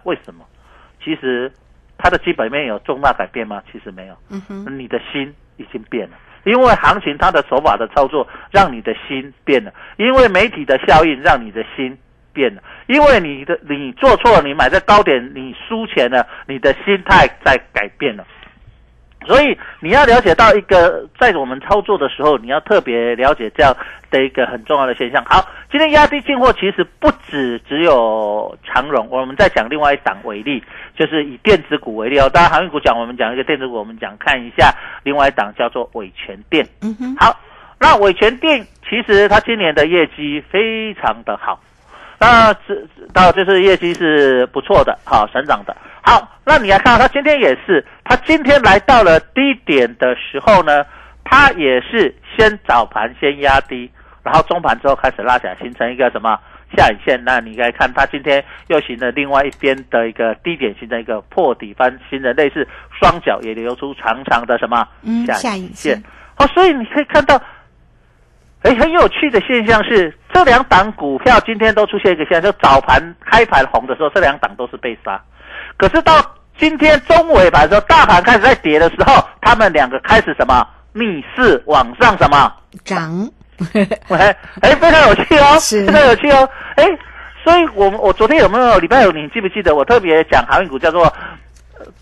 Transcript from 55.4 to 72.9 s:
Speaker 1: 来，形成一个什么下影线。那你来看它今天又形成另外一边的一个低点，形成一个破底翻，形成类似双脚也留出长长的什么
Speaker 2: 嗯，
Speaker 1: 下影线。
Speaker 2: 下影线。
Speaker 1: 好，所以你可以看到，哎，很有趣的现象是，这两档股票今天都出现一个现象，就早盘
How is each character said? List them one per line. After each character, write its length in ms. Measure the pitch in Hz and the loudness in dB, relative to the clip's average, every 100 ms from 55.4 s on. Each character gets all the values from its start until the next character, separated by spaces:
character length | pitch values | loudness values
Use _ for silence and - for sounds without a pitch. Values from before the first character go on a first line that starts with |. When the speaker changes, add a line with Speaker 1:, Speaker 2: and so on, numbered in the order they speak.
| - | -4
Speaker 1:
来， 80 | 92 | -12
形 120 | 123 | -14
成 180 | 123 117 | -8 -8
一 20 | |
个 160 | 127 123 | -2 -4
什 100 | 113 | -2
么 180 | 113 104 - - - | -4 -4 -8 -20 -8
下 140 | - 131 | 0 0
影 100 | 101 | 0
线。 180 | - 123 | -4 -4
那 160 | 120 127 | -2 -4
你 160 | 113 110 | -4 -6
来 140 | 120 | -6
看 220 | - 151 | -2 -4
它 140 | 151 135 | -2 -4
今 160 | 147 | -4
天 200 | 143 139 - - - | -2 -2 -4 -18 -4
又 120 | 156 | -4
形 180 | 135 123 | -4 -8
成 140 | 127 | -6
另 140 | 127 139 | -6 -2
外 140 | 139 | -2
一 60 | 139 - | -2 -4
边 160 | 139 135 127 | -4 -4 -4
的 180 | 120 113 | -4 -4
一 40 | |
个 220 | 110 113 110 | -4 -6 -4
低 200 | 170 165 | -8 -6
点， 180 | 120 98 | -8 -8
形 80 | 113 | -12
成 100 | 117 | -10
一 60 | |
个 160 | 113 107 | -8 -10
破 340 | - - 151 | -8 -2 -2
底 200 | 117 104 | -4 -10
翻， 260 | 101 127 127 - | -4 -4 -4 -12
形 140 | 135 | -8
成 120 | 131 | -4
类 140 | 135 147 | -2 -2
似 180 | 156 127 - - - | -2 -10 -12 -20 -2
双 220 | 185 170 | 0 0
脚 180 | 147 101 | -4 -6
也 100 | 113 | -6
留 240 | 110 117 127 | -10 -10 -10
出 160 | 139 | -12
长 300 | 135 113 120 | -8 -6 -6
长 200 | 135 120 117 | -2 -4 -2
的 120 | 117 | -4
什 80 | 113 | -2
么 200 | 117 110 _ | -4 -4 _
Speaker 2:
嗯， 240 | 220 233 240 | -8 -6 -4
Speaker 1:
下 80 | |
影 20 | 208 | -6
线。 60 | |
Speaker 2:
下 140 | 247 196 | -6 -8
影 180 | 180 | -12
线。 280 | - 151 208 - - - | -10 -6 -6 -8 -20 -18
Speaker 1:
好， 120 | - 277 | -2 -2
所 200 | 349 370 | 2 2
以 60 | |
你 100 | 277 220 | 2 -4
可 140 | 294 | -6
以 20 | |
看 200 | 285 294 294 | -2 -2 2
到， 140 | 269 - - _ _ _ _ _ _ _ _ _ _ | 0 0 -20 _ _ _ _ _ _ _ _ _ _
哎， 120 | 214 233 | 0 2
很 140 | 311 | 0
有 160 | 339 220 | 2 0
趣 220 | - 302 | 0 -2
的 80 | 226 | -2
现 220 | - 247 220 | -2 -2 0
象 180 | 220 | 0
是， 280 | - 226 165 - _ | 2 0 0 -6 _
这 100 | 359 | 2
两 200 | 330 240 | 4 4
档 260 | 269 190 208 | 4 2 2
股 260 | - 147 131 | -4 -6 -2
票 200 | 254 226 | 2 2
今 180 | - 220 | 0 -2
天 160 | 220 | 0
都 120 | 208 208 | 0 0
出 120 | 202 | 0
现 120 | 196 | -2
一 60 | 165 | -2
个 80 | |
现 160 | 147 170 | -2 0
象， 20 | |
就 80 | 196 - | 0 0
早 220 | - 135 | 2 2
盘 340 | - | 2